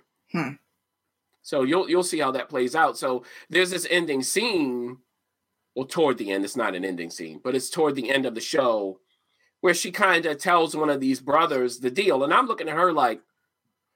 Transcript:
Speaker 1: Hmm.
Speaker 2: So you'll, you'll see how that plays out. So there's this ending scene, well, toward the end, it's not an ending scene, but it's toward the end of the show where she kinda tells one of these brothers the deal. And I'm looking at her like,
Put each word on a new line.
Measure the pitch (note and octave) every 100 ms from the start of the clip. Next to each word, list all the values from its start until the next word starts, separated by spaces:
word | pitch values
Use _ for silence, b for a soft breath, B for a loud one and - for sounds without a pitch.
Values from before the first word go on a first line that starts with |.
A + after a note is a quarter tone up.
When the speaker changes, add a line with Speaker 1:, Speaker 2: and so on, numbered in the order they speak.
| _ _ _ E3+
Speaker 1:
Hmm. | C#3 C#3+ _ _ _ _ _ _ _ _
Speaker 2:
So | - D3
you'll, | B2+ F3 F3
you'll | F3
see | F3+ D#3+
how | C3+
that | C3 -
plays | C#3 B2+
out. | D3+ D3+ A#2+
So | C#3+ B2+ B B -
there's | E3 F3+
this | F3+ -
ending | F3 E3 C3+
scene, | B2+ F#3+ A#3+ F#3+ C#3 B2 A#2+ B2+ _ _ _ _ _ _ _ -
well, | C3+
toward | E3+ D3+ B2
the | G2+
end, | G2
it's | G2 C3
not | G#2+
an | F#2
ending | F#2+ F2 E2+
scene, | - E2 D2+
but | B2+
it's | C3 -
toward | - D3+
the | C3+ A#2
end | C3+ B2+
of |
the | A2+
show | - D#3 B2+ A2 G2 F#2+ _ _ _ _ _ _
where | F3+
she | F3 G3
kinda | F3+ G3 E3+ E3
tells | C#3+ F#3+ F3 E3 D#3
one | D3+
of | C#3
these | C3 B2+
brothers | C3 D3 E3 C3+ B2 A#2+
the | B2+
deal. | B2+ G3+ C3+
And | C#3
I'm | G3 B3+
looking | G#3+ D#3+
at | D#3
her | F3+
like, | D#3 B2 A2 _ _ _ _ _ _ _